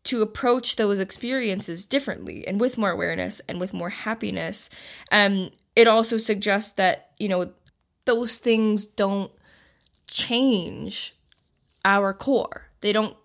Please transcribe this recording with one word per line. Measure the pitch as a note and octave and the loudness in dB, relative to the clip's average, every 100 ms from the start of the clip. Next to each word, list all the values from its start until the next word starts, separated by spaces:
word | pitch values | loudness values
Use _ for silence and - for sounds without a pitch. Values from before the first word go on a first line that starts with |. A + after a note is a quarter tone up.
to | - B3 | -2 0
approach | G#3+ - B3+ B3+ B3 - | 0 0 2 2 2 2
those | G#3 G3+ | 2 2
experiences | F#3+ - A#3+ C4 A3+ F#3+ - E3+ - | -2 -4 -4 -2 -2 -2 -4 -4 -2
differently | C4+ C4+ - - F2+ - | -2 -2 -6 -10 -10 -4
and | G3 | -2
with | B3 B3 | 0 0
more | G3+ | -2
awareness | F3+ E3+ E3 F3+ - - | -2 -2 -4 -4 -4 -6
and | F3+ | -6
with | F#3 | -6
more | F3+ E3+ | -6 -8
happiness. | - A3 A3 G#3 F#3+ E3 G#3 - - - - - | -8 -8 -6 -6 -6 -6 -4 -6 -10 -18 -18 0
Um, | G#3 G3+ G3 F#3 - _ - | 2 4 2 -4 -10 _ 6
it | A3+ | 6
also | A3 A3+ A3+ | 6 4 2
suggests | A3 G3+ G#3 G3+ G#3+ | 2 2 0 0 0
that, | - F#3+ - - - | 2 2 2 -4 -6
you | G#3 | -2
know, | F3+ F3+ - - _ _ _ - | -2 -4 -8 -20 _ _ _ -2
those | A#3 A#3+ - | 0 2 2
things | A#3+ A3 A3 G#3 G#3 | 4 2 2 0 -2
don't | - G3 G3 F#3+ _ _ _ _ _ _ _ - | -2 0 -2 -6 _ _ _ _ _ _ _ -8
change | - - A#3+ C4+ G#3 E3 - E3 - - - _ _ _ _ _ _ F#3+ | -4 -2 2 2 2 -2 -8 -10 -8 -10 -14 _ _ _ _ _ _ 0
our | G3+ G3 | 2 2
core. | G3 - B3+ - - - _ | -2 0 0 0 -8 -18 _
They | G#3 | 0
don't | G#3+ G#3+ - | 0 0 -6